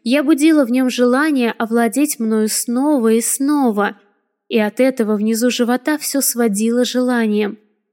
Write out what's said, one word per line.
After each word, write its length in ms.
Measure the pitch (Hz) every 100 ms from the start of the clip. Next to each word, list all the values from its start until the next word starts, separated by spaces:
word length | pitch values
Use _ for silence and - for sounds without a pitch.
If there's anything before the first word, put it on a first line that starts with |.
я 200 | 226 277
будила 420 | 277 294 311 302 233
в 60 |
нём 180 | 247 254
желание 640 | 240 247 254 311 277 233 -
овладеть 600 | 226 233 233 254 294 -
мною 300 | 220 220 214
снова 640 | - - 240 294 285 226
и 80 | 226
снова. 800 | 226 - 277 294 254 208 202 - _ _ _ _ -
И 100 | 233
от 220 | 208 -
этого 360 | 262 262 208 208
внизу 360 | 214 226 247
живота 480 | 240 233 254 262 302
всё 200 | - 277
сводило 640 | - 240 233 202 226 240
желанием. 760 | 240 247 254 240 220 208 208 - _ _ _